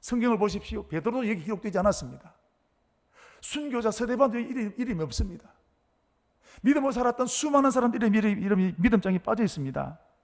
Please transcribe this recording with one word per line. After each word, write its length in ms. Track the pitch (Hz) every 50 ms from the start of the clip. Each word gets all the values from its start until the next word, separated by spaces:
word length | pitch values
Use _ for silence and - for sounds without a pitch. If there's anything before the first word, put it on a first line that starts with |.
성경을 360 | - - 247 247 226 247 233 196
보십시오. 480 | 202 208 170 202 - - 226 214 196
베드로도 440 | - 160 160 156 226 240 262 254 208
여기 160 | 220 180 151
기록되지 340 | 175 220 180 - 208 175 185
않았습니다. 540 | 180 208 196 - - 123 131 135 - - _ _ _ _ _ _ _ _ _ _ _ _ _ _ _ _ _ _ - - - -
순교자 500 | - - - 294 302 294 247 240 220 220
스데반도 480 | 208 - 233 233 247 233 277 262 214 240
이름, 360 | 240 - 254 254 220 208 196 -
이름이 240 | 247 233 190 165 160
없습니다. 500 | 143 117 - - 196 175 160 _ - _ _ _ _ _ _ _ _ _ _ _ _ _ _ _ _ _ _ _ _ - -
믿음으로 300 | - 214 285 302 269 269
살았던 340 | 240 233 247 247 240 240 254
수많은 460 | 247 - - - 302 285 285 277 269
사람들 320 | - 262 247 240 226 - 220
이름, 120 | 220 202
이름, 280 | 220 208 214 202 - 180
이름이 320 | 196 208 185 185 185 165 147
믿음장에 400 | 170 170 202 208 180 190 185 180
빠져 260 | - - 226 220 233
있습니다. 520 | 185 - - 139 135 131 143 139 135 151 165 _ _ _ _